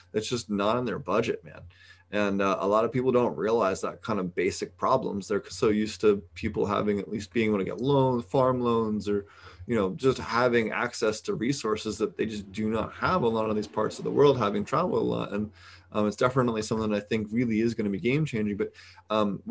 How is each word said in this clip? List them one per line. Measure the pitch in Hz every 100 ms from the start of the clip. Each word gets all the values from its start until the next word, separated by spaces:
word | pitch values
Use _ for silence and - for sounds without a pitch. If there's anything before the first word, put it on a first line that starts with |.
| -
that's | 107 110
just | 120 113
not | 101 104 120
in |
their | 123 85
budget, | 87 104 120 -
man. | - - - - - - _
And, | 104 101 98
uh, | 98 92
a | 98
lot | 107
of | 113
people | 127 127
don't | 123 113 71
realize | 101 117 95 98
that | 90 80
kind | - 104
of | 90
basic | 90 92 90 - -
problems. | 101 135 - 98 92
They're | 101 -
so | - 113
used | 107 107 -
to | 110 98 -
people | - 110 110
having, | 104 101 104 101
at | -
least | 104 -
being | 117 110
able | 101
to |
get | 92 101
loans, | 131 139 131 120
farm | - 139 127 127
loans, | 120 113 110 107 98
or, | 101 - - - - -
you |
know, | 117 95 90
just | 131 120
having | 107 117 123 120 107
access | 101 127 - 110 107
to | -
resources | 98 117 143 110 107 110 101
that | 104 -
they |
just | 110 107 98
do | 98 107
not | 110 85
have | - 135 180
a | 117
lot | 113 110
of | 107
these | 104
parts | - 110 -
of |
the | -
world, | 123 143 123
having | 101 104
traveled | 104 147 185 -
a |
lot. | 120 113 -
And, | 101 107 - - - -
um, | 107 107
it's | -
definitely | 127 127 120 110
something | 107 110 110
that | 104
I |
think | 104 110 107
really | 113 120 107
is | 117
gonna | 113 104
be | 95
game | 117 143
changing. | 151 113 107 101
But, | 107 - - - -
um, | 107 104 95 110